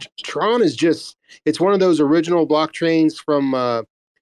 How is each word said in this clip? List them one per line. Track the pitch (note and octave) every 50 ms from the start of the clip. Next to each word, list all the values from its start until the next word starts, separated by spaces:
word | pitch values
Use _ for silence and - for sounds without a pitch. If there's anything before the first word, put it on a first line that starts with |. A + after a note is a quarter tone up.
| - - _ -
Tron | - - - D3 F3 G#3+ A#3 B3
is | G#3+ D3+ A#2+
just, | A#2+ D#3 E3+ D3+ - - - - _ _ _ - - -
it's | D#3 D#3 -
one | E3+ G3
of | G3+ F#3+
those | F#3 F3+ D#3+ D3+
original | D3 C#3 D#3+ E3 D#3 E3+ F3 E3+ D#3
blockchains | C#3 D3+ D3+ D#3+ D#3 - - E3+ E3 E3 E3 D#3+ D#3 D#3
from, | - - - D3 C#3+ C#3 C3+ C3
uh, | B2+ B2 B2 A#2 A2+ A2 _ _ _ _ _ _ _